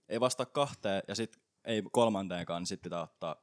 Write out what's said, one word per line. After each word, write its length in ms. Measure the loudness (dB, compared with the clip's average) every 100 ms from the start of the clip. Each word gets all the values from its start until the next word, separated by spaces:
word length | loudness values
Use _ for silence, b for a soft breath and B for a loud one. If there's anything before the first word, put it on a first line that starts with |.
| _
ei 100 | 2
vastaa 260 | 2 2 -2
kahteen 580 | 0 -2 -2 -2 -2 -2
ja 80 | -4
sit 220 | -6 -8 _ _ -2
ei 180 | -2 2
kolmanteenkaan, 680 | 4 6 4 -2 -4 -4 -4
niin 60 | -4
sit 140 | -6
pitää 200 | -6 -6
ottaa 340 | -6 _ -6 -6